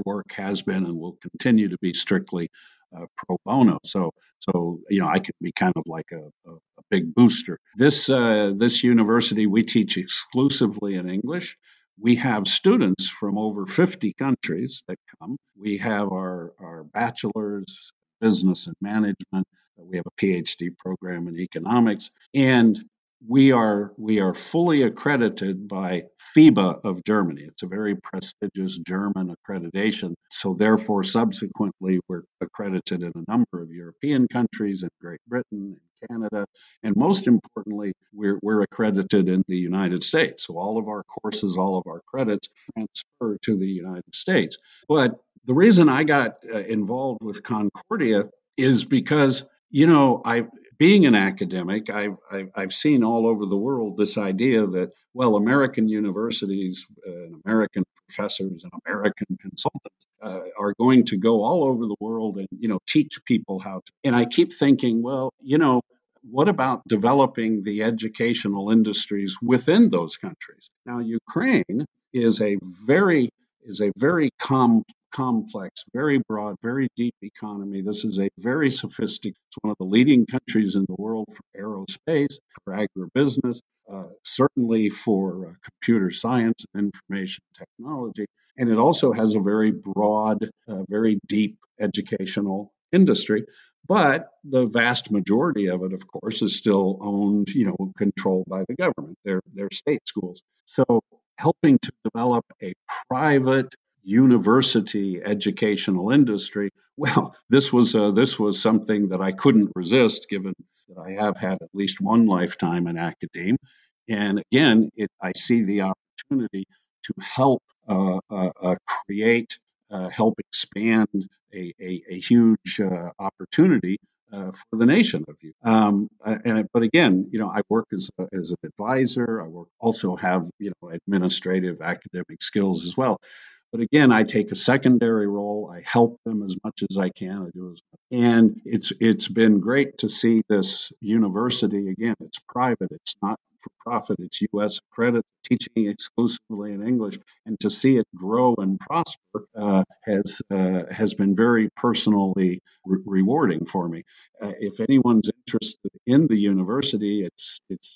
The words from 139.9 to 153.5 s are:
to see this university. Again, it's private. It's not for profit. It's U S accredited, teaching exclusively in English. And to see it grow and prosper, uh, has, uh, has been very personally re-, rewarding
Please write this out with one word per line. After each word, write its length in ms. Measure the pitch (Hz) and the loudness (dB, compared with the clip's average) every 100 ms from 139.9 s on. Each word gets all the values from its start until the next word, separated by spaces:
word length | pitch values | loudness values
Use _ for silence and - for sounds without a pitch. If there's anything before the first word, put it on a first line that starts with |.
| - | -4
to 100 | 110 | -6
see 320 | - 117 113 - | 0 2 2 2
this 420 | 104 95 - - - | 0 0 -6 -10 -10
university. 880 | 104 113 104 95 123 120 107 101 98 | -2 0 2 0 -2 -2 -2 -2 -4
Again, 260 | 95 117 107 | -4 -4 -6
it's 200 | 80 - - | -10 -20 -10
private. 420 | 123 131 117 92 | -2 -2 -2 -6
It's 260 | - - - | -10 -14 -8
not 180 | 101 110 _ _ | -6 -6 _ _
for 100 | - - | -20 -16
profit. 380 | 113 117 - 90 | -8 -6 -4 -8
It's 200 | 95 - 104 | -8 -8 -4
U 100 | 101 | -2
S 160 | 104 - | -4 -6
accredited, 460 | - - 120 117 - _ | -12 -2 0 0 -4 _
teaching 440 | - 123 - 117 104 | -4 -4 -2 -2 -2
exclusively 840 | 107 - - 117 117 - 107 104 | -4 -8 -2 -2 -2 -10 -10 -8
in 160 | 101 110 | -8 -2
English. 320 | 127 104 95 - _ - | -2 -2 -8 -18 _ -12
And 140 | 107 | -4
to 100 | 104 | -4
see 280 | - 131 127 | 0 4 4
it 100 | 107 87 | 2 -6
grow 400 | 92 117 127 113 | -2 2 2 2
and 220 | 95 98 | 0 -2
prosper, 640 | - 160 165 - _ - - 110 | -4 -4 -4 -10 _ -14 -12 -4
uh, 280 | 104 95 95 _ | 2 2 2 _
has, 380 | - 101 98 - - | -4 -2 -2 -8 -6
uh, 340 | 98 92 92 85 | -2 0 -2 -4
has 240 | 92 107 | -4 -2
been 220 | 95 98 95 | 0 0 4
very 340 | 117 117 107 - | 4 4 0 -2
personally 880 | 120 107 - 104 95 95 92 90 - _ 92 | -2 0 0 2 0 0 0 -2 -8 _ -4
re-, 160 | 95 95 | -4 0
rewarding 600 | 95 95 147 120 | 0 2 2 2